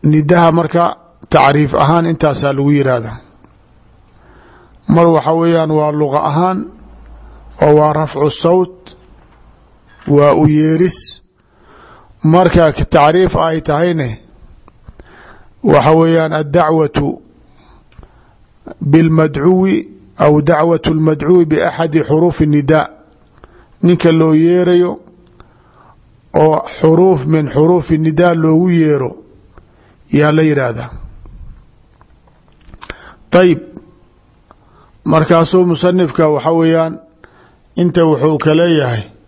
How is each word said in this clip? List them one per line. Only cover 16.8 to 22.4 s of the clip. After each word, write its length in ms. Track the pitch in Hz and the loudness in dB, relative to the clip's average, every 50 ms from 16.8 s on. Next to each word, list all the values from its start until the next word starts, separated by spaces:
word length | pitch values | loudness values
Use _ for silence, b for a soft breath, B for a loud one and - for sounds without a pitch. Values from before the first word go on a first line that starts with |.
| 156 143 - - 143 - - - - _ _ b b b b b b b b b b b b b b b b b b b b b b b _ _ _ - - _ - 143 | 0 -2 -2 -4 -4 -4 -6 -10 -14 _ _ b b b b b b b b b b b b b b b b b b b b b b b _ _ _ -20 -14 _ -4 0
bilmadcuwi 840 | 143 160 160 160 160 160 156 156 139 143 139 175 185 185 185 190 196 - - - - - - - _ - | 2 2 2 2 2 0 0 0 -2 -2 0 0 2 2 0 0 -2 -2 -4 -8 -20 -20 -20 -20 _ -2
aw 160 | - 151 151 151 | 0 2 2 2
dacwatu 480 | 147 143 170 151 156 170 170 151 - - 165 | 2 0 0 0 2 0 0 -2 -2 -2 -2
lmadcuwi 500 | 156 156 156 156 143 143 156 185 180 170 | 0 0 -2 -2 -2 0 2 2 2 2
biaxadi 560 | 151 151 - - - - - 165 160 147 160 139 - | 2 0 -2 -2 -2 -2 -4 -6 -2 -2 -2 -2 0
xuruufi 380 | 147 156 170 175 - - | 0 0 0 0 0 -2